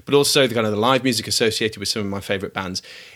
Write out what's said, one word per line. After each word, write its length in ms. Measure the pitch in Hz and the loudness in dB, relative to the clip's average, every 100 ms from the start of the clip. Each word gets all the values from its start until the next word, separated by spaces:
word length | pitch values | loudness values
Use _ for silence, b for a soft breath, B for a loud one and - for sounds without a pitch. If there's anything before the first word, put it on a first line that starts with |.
but 100 | - | 2
also 320 | 139 139 151 131 | 2 4 4 2
the 80 | |
kind 140 | 117 110 | 2 0
of 40 | |
the 60 | 104 | 2
live 240 | 117 131 | 4 2
music 240 | 131 117 110 | 2 -2 -2
associated 540 | - 117 107 113 107 | 0 0 0 -2 -4
with 80 | 101 | -6
some 140 | 117 | -4
of 60 | 101 | -4
my 120 | 98 | -6
favourite 340 | - 98 95 | -4 -4 -4
bands. 260 | - 92 92 B B B | -6 -6 -6 B B B